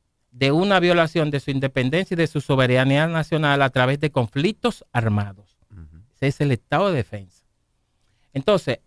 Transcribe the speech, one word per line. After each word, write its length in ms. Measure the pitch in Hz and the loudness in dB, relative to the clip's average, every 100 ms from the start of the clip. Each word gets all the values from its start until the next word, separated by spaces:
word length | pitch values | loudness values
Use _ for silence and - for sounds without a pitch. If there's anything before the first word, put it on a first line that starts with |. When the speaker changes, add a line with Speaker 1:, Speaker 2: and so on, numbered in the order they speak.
| _ _ _ | _ _ _
Speaker 1:
de 220 | 127 135 | -2 0
una 280 | 151 196 190 | 2 2 2
violación 500 | 175 170 160 170 151 | 4 2 2 0 -2
de 100 | 143 | -2
su 100 | - | -4
independencia 640 | 139 135 135 127 156 190 | -4 -2 -2 -2 -2 -2
y 40 | 175 | -2
de 80 | 160 | -2
su 140 | 147 | -2
soberanía 680 | - 135 127 127 131 139 160 | -2 0 2 2 2 2 0
nacional 560 | 165 151 156 151 143 | -2 -2 -2 0 2
a 80 | 135 | 0
través 300 | 127 127 143 | 0 0 0
de 100 | 151 | -2
conflictos 760 | 139 117 - 165 220 240 - - | -2 -2 -2 -2 -2 -4 -6 -6
armados. 640 | 120 113 104 101 95 101 _ _ | -4 0 0 -2 -10 -20 _ _
Speaker 2:
Ujú. 320 | 101 78 80 101 _ | -20 -20 -20 -20 _
Speaker 1:
Ese 100 | 135 | -4
es 120 | - | 0
el 120 | 147 | 0
estado 380 | 123 - 147 202 | -2 -2 -2 0
de 60 | 160 | -2
defensa. 480 | 104 104 95 _ _ _ _ _ _ _ _ _ _ | -4 -10 -18 _ _ _ _ _ _ _ _ _ _
Entonces, 460 | 139 139 202 - 123 | -6 0 0 0 -6